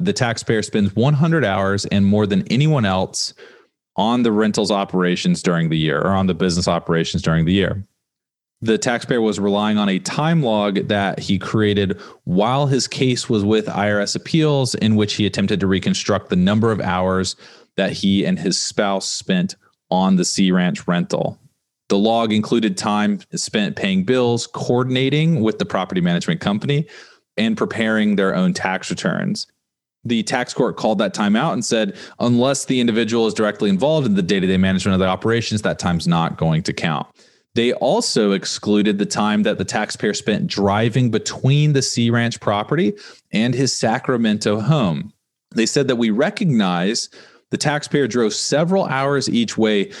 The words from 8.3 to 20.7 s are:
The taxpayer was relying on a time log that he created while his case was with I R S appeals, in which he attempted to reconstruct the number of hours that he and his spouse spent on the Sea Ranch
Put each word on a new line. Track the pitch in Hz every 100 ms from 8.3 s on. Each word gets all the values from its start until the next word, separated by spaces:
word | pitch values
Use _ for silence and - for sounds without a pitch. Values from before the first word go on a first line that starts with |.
| _ _ -
The | 113 107
taxpayer | 127 120 - 123
was | 110 98
relying | 101 101 107 107
on | 101
a | 92
time | - - 156 165
log | 123 107 104 101 -
that | 104 95 -
he | 87 95
created | - 110 104 101 95 95 - -
while | - 92 110 135 143
his | 131 -
case | - 131 120 -
was | 110
with | 101 110 107
I | - 104
R | 104
S | 101
appeals, | - - 165 151 143 123
in | - 110 107
which | 104
he | -
attempted | 101 110 101 98
to | 95
reconstruct | 95 98 92 - 98 -
the | 90
number | 95 107 113
of | 95
hours | 82 90 92 92 92 - - - _ -
that | 92
he | 82 98 98 90
and | 90
his | 92 87
spouse | - - 101 98 -
spent | - - 90 92 - _ _ -
on | 92 95 92
the | 87
Sea | - 95
Ranch | 90 90